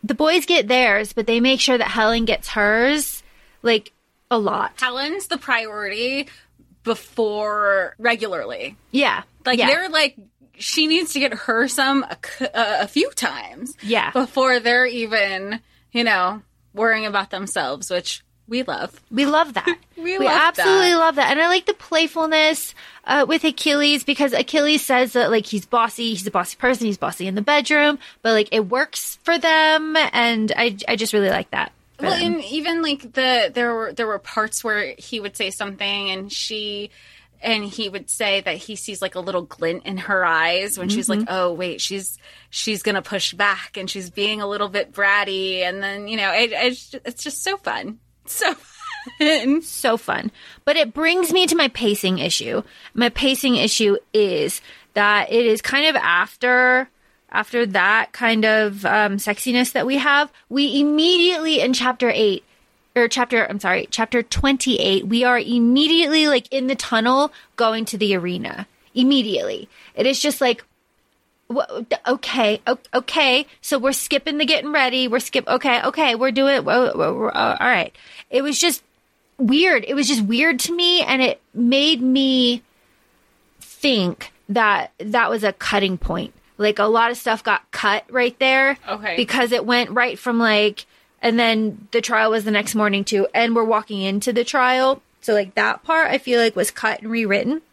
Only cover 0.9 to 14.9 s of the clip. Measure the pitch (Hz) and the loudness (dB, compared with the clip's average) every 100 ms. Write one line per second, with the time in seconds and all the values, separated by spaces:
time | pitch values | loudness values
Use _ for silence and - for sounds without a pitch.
0.9 | 202 214 - 220 233 247 269 - 247 226 | 2 0 -4 0 2 2 2 2 2 0
1.9 | 233 220 233 226 214 - - 208 220 247 | 0 2 2 0 -2 -4 0 2 4 2
2.9 | 302 294 - - _ _ _ 233 226 - | 0 -2 -10 -16 _ _ _ 0 0 -2
3.9 | _ _ _ _ 240 202 208 208 - 254 | _ _ _ _ -2 0 -2 -4 -4 -4
4.9 | 247 285 381 - 339 - 240 220 208 202 | -4 -6 -6 -6 -8 -2 -2 -2 -8 -6
5.9 | 208 247 269 285 - _ _ _ _ - | -4 -4 -4 -6 -14 _ _ _ _ -4
6.9 | 220 - - 220 208 214 208 202 196 180 | -4 -4 -4 -2 0 -2 0 2 2 0
7.9 | - 226 233 214 175 110 117 123 208 _ | -2 0 0 -2 -6 -6 -8 -10 -14 _
8.9 | 254 277 170 - _ - 240 214 302 370 | 0 0 0 -6 _ -4 0 2 2 0
9.9 | 311 285 247 202 _ _ _ - - 311 | 0 -2 -4 -20 _ _ _ -6 0 2
10.9 | 330 330 277 269 220 - 226 262 - 269 | 2 0 -2 -2 -4 -2 0 0 0 0
11.9 | 277 - - - - 262 220 220 214 196 | 0 -2 -10 -14 -8 -6 -2 0 0 -2
12.9 | - 466 - 220 135 95 127 247 - 208 | 0 -2 -2 -6 -6 -14 -14 -14 -12 -4
13.9 | 226 - 247 262 - 262 247 226 240 254 | -2 0 -2 -2 0 2 2 2 2 2